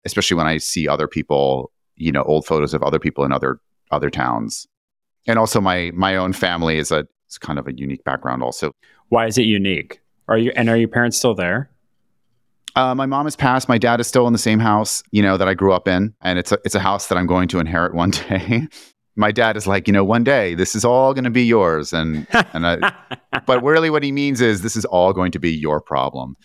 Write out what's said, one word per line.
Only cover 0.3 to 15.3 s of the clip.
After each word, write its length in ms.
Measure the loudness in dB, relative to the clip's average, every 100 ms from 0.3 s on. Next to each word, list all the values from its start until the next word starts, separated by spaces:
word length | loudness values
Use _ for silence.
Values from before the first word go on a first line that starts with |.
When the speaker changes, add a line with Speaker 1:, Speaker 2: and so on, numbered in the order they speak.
| 0
Speaker 1:
when 120 | 0
I 100 | -2
see 320 | -4 -4 -2
other 180 | -2 -2
people, 640 | -4 -2 0 2 0 -4 _ _ -8
you 160 | -2
know, 120 | 0
old 220 | 2 2 0
photos 280 | 0 0
of 100 | -2
other 160 | -2 -2
people 240 | -2 -2
in 80 | -2
other, 300 | 0 -2 -6 _ _ -6
other 180 | -4 -2
towns. 580 | -2 -4 -4 -6 -10 -14 _ _ _ _ _ -2
And 120 | 0
also 200 | 2 0
my, 300 | 0 0 -2 -2
my 220 | 0 0
own 160 | -2
family 440 | -2 -2 0 0 0
is 140 | 0
a, 160 | -2 -2 _ _
it's 140 | -14
kind 180 | -8 -8
of 80 | -8
a 60 |
unique 300 | -8 -8 -8
background 400 | -6 -6 -4 -6
also. 280 | -6 -6 -8 -8 _ _ _
Speaker 2:
Why 160 | 2 2
is 140 | 2
it 60 | 2
unique? 540 | 2 0 -4 -6 -16 _ _ -2
Are 100 | 0
you, 140 | 2 0
and 140 | 2
are 80 | 2
your 100 | 2
parents 300 | 0 0 0
still 160 | 0
there? 380 | 0 -2 -4 -6 _ _ _ _ _ _ _ _ _ -6 -2
Speaker 1:
Uh, 180 | 0
my 140 | 0 -2
mom 180 | -2 -4
has 100 | -2
passed. 320 | 0 2 2
My 120 | 2
dad 200 | 2 2
is 60 | 2
still 220 | 2 4
in 60 |
the 60 | 2
same 200 | 2 2
house, 420 | 4 2 0 -6 -2
you 140 | 2
know, 120 | 4